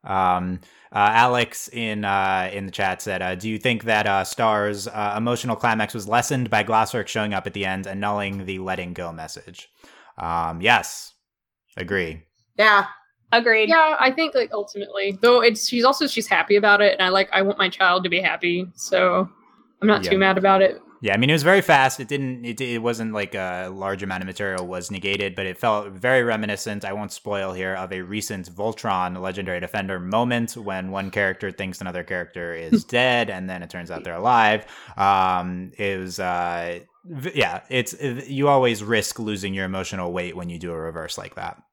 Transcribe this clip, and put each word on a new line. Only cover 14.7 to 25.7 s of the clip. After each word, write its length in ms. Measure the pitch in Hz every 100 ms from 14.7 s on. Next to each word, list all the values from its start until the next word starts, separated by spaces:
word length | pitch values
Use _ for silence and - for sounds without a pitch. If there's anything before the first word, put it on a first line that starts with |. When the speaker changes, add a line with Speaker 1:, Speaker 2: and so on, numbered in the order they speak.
| 202 202 202 196 190
Speaker 4:
though, 200 | 233 247
it's, 260 | 233 220 -
she's 160 | 240
also, 220 | 240 277 285
she's 200 | - 214
happy 300 | 180 - 208
about 240 | 208 202
it, 140 | 208
and 80 | 190
I, 80 | 185
like, 180 | 190 190
I 100 | 190
want 160 | 196 202
my 100 | 185
child 340 | - 185 180
to 60 | 180
be 100 | 175
happy, 440 | 180 165 175 175 180
so 540 | - - 185 185 180 185 _ _ _ _ _
I'm 40 | 214
not 160 | 208
Speaker 1:
Yeah. 80 | 185
Speaker 4:
too 60 | 190
mad 200 | 190 190
about 240 | 196 190
it. 180 | 190 - - _
Speaker 1:
Yeah, 100 | 107
I 40 | 98
mean, 100 | 127
it 40 |
was 80 | 160
very 160 | 147 196
fast. 400 | 180 147 131 -
It 80 | 123
didn't, 360 | 143 135 127
it, 160 | 120 113
it 180 | 127 117
wasn't 300 | 117 113 113
like 220 | 107 98 98
a 320 | 92 90 92
large 320 | 95 95 98
amount 200 | 98 92
of 40 | 92
material 400 | 92 101 92 90
was 240 | 90 87
negated, 460 | 101 98 98 98 92
but 80 | 95
it 100 | 92
felt 320 | 120